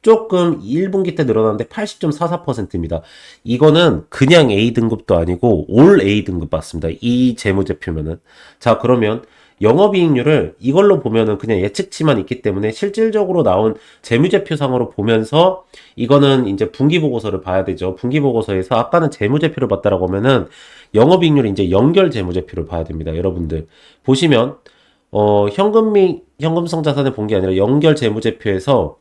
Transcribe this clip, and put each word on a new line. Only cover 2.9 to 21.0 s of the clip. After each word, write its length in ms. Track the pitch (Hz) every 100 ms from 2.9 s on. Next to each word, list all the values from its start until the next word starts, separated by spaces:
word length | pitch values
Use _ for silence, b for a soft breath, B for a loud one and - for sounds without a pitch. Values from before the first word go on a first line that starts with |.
| 85 B B B B
이거는 600 | - 123 151 156 175 87 -
그냥 400 | - 135 170 135
A등급도 680 | 101 117 117 113 110 - 90
아니고 480 | 85 90 120 90 -
올 340 | 107 165 196
A등급 480 | 98 104 101 90 80
맞습니다, 400 | 80 - 82 80 -
이 360 | 120 123 127 113
재무제표면은. 840 | 104 98 98 95 - 80 78 82 b b b b
자, 180 | 120 110
그러면 460 | 120 123 107 113 b b b b
영업이익률을 960 | 104 139 208 190 165 135 127 151 82 -
이걸로 400 | 120 156 202 180
보면은 380 | 120 113 110 101
그냥 220 | 113 104
예측치만 580 | 98 - 190 - 151 120
있기 240 | - -
때문에 300 | 107 95 107
실질적으로 720 | 110 202 202 226 214 190 180
나온 320 | 120 92 110 220 B B
재무제표상으로 880 | - 117 175 190 190 151 143 127 120
보면서 760 | - 104 113 110 151 180 190 b b b
이거는 540 | - 120 143 139 135 117
이제 240 | 98 110
분기보고서를 680 | - 139 170 156 120 104 95
봐야 240 | 92 92
되죠. 300 | 95 87 92
분기보고서에서 800 | 92 123 147 139 117 104 95 92
아까는 380 | 117 120 170 160
재무제표를 560 | - 104 147 156 - 131
봤다라고 400 | 98 104 95 90
하면은 400 | 98 120 127 87 B B B B
영업이익률이 560 | 107